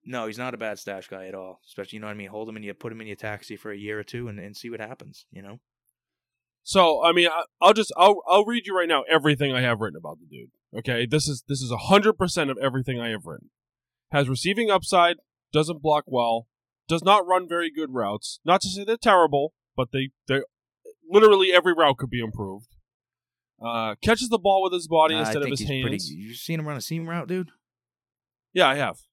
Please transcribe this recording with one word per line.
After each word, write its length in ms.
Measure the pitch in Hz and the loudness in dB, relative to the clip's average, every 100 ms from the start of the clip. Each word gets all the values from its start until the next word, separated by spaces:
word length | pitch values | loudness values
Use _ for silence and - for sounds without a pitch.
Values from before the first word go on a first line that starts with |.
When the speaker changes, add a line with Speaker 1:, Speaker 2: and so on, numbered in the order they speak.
| - | -12
Speaker 1:
No, 220 | 123 110 | -8 -8
he's 100 | 107 | -8
not 160 | 127 | -10
a 40 | 120 | -8
bad 200 | 110 101 | -8 -8
stash 300 | - 95 92 | -10 -12 -12
guy 180 | 95 95 | -16 -14
at 100 | 95 | -14
all. 240 | 92 90 _ | -14 -18 _
Especially, 300 | - 98 110 | -14 -14 -12
you 20 | |
know 80 | 107 | -12
what 40 | |
I 40 | 104 | -12
mean? 120 | 98 | -12
Hold 180 | 107 113 | -12 -12
him 80 | 110 | -12
and 80 | |
you 100 | 104 | -14
put 180 | 98 117 | -12 -14
him 100 | 113 | -14
in 60 | 110 | -14
your 80 | 101 | -12
taxi 400 | 107 104 - 107 | -10 -12 -14 -16
for 140 | 110 | -14
a 60 | 101 | -12
year 220 | 104 107 | -10 -10
or 40 | |
two 240 | 104 120 120 | -10 -12 -12
and, 120 | 104 | -12
and 160 | 101 101 | -16 -16
see 140 | 120 | -14
what 100 | 113 | -14
happens, 460 | 107 - 98 - _ | -14 -16 -20 -20 _
you 100 | 90 | -20
know? 180 | 98 117 _ _ _ _ _ _ _ _ _ _ - | -20 -20 _ _ _ _ _ _ _ _ _ _ -2
Speaker 2:
So, 360 | 196 170 143 | 4 4 4
I 80 | 170 | 2
mean, 160 | 170 175 | 4 2
I, 160 | 160 165 _ | 0 -8 _
I'll 120 | 180 | 6
just, 180 | 214 208 - | 6 2 6
I'll, 240 | 190 202 - | 6 6 4
I'll 180 | 185 208 | 4 4
read 200 | 240 202 | -2 -2
you 100 | 185 | -2
right 120 | 170 | 2
now 160 | 151 - | 0 4
everything 420 | 160 147 143 143 | 2 4 0 0
I 80 | 127 | 0
have 180 | 123 113 | 0 0
written 160 | 107 78 | -4 -8
about 220 | 80 78 | -14 -16
the 60 | 80 | -20
dude. 240 | 65 60 _ _ 110 | -20 -20 _ _ -10
Okay? 260 | 123 120 120 | -4 -4 0
This 220 | 151 147 | 0 0
is, 160 | 131 _ | -6 _
this 140 | 139 | -8
is 100 | 127 | -6
a 60 | 117 | -8
hundred 360 | - 202 208 | 4 4 4
percent 360 | - 180 175 143 | 0 -2 -2 -4
of 60 | 131 | -2
everything 400 | 135 131 127 123 | -2 -2 -6 -6
I 100 | 117 | -6
have 160 | 110 80 | -8 -10
written. 240 | 71 _ _ _ _ _ _ _ | -18 _ _ _ _ _ _ _
Has 180 | 143 131 | -2 -2
receiving 400 | 131 175 202 226 | -2 -2 -2 0
upside, 460 | 190 - 185 170 170 _ _ _ | 0 2 2 2 0 _ _ _
doesn't 300 | 151 156 165 | -2 -2 -4
block 240 | 151 151 143 | 0 0 0
well, 400 | 127 120 117 117 _ _ _ _ | -2 0 -2 -6 _ _ _ _
does 160 | 165 | -2
not 220 | 170 208 180 | 4 4 4
run 220 | 185 175 | 0 0
very 240 | 175 165 | -4 -4
good 200 | 147 151 | -6 -6
routes. 460 | 127 104 107 - - 160 | -4 -4 -4 -10 -10 0
Not 160 | 185 | 0
to 80 | 190 | 0
say 140 | 190 | -8
they're 140 | 202 233 | -4 0
terrible, 560 | 247 185 160 143 151 _ _ - | 4 6 4 2 -2 _ _ -8
but 140 | 123 | -6
they, 180 | 135 135 _ - | -4 -8 _ -4
they're, 180 | 135 - _ _ _ - _ 160 | -4 -4 _ _ _ -20 _ 4
literally 420 | 196 220 196 190 | 8 8 8 6
every 220 | 180 180 | 6 4
route 240 | 165 151 131 | 4 4 2
could 120 | 131 | -4
be 80 | 123 | -6
improved. 480 | 113 110 101 98 _ _ _ _ _ _ _ _ _ _ | -6 -8 -10 -12 _ _ _ _ _ _ _ _ _ _
Uh, 320 | 117 117 113 104 | -8 -6 -6 -4
catches 260 | - 226 240 | 0 0 0
the 100 | 226 | -2
ball 220 | 185 196 | 2 2
with 100 | 190 | 0
his 140 | 180 160 | -4 0
body 280 | 160 160 156 | 2 4 2
Speaker 1:
Uh, 40 | |
I 20 | |
Speaker 2:
instead 160 | 156 156 | -2 -2
of 60 | |
Speaker 1:
think 80 | 139 | -4
Speaker 2:
his 80 | 135 | -4
Speaker 1:
he's 60 | - | -4
pretty, 260 | 135 113 | -4 -4
Speaker 2:
hands. 160 | 104 - | -6 -8
Speaker 1:
you've 260 | 78 107 117 | -14 -16 -16
seen 220 | - 160 | -8 -8
him 80 | 151 | -6
run 100 | 139 | -10
a 40 | |
seam 260 | - 165 165 | -8 -8 -6
route, 200 | 170 226 | -8 -6
dude? 220 | 185 170 _ _ _ _ _ _ _ _ _ _ | -8 -8 _ _ _ _ _ _ _ _ _ _
Speaker 2:
Yeah, 140 | 175 156 | 2 2
I 80 | 139 | 2
have. 220 | 123 85 _ | -4 -6 _